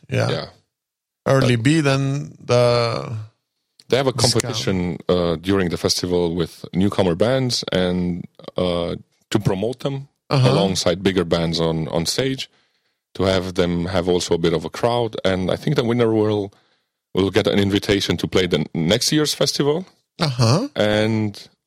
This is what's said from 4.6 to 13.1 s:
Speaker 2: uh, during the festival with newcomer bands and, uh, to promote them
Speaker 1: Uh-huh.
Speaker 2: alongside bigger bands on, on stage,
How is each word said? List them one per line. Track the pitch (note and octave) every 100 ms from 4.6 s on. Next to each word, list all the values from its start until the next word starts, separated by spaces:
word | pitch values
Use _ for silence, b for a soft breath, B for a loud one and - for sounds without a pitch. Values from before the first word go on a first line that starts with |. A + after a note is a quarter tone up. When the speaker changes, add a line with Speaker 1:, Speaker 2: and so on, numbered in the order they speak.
| - F#2+ F2 D#2+ -
Speaker 2:
uh, | F2+ E2+ D#2+
during | F2 G2 F2+
the | E2+
festival | F#2+ - F2+ F2+ F2 F2
with | D#2+ - -
newcomer | E2+ G2 - F#2+ E2+
bands | G#2 C3 B2+ - -
and, | - F#2 F2+ F2+ F2 - - - -
uh, | F2+ F2 E2+ E2+ - _ _
to | A2
promote | G2+ F#2+ G#2+ C3
them | C#3+ C#3 C#3 _ -
Speaker 1:
Uh-huh. | D3 B2+
Speaker 2:
alongside | - G2 F#2 - F2
bigger | G2 F#2+ E2+
bands | E2+ E2 E2
on, | E2 D#2+ D#2
on | E2 E2
stage, | - C3 C3+ - _ _ _ _ _ _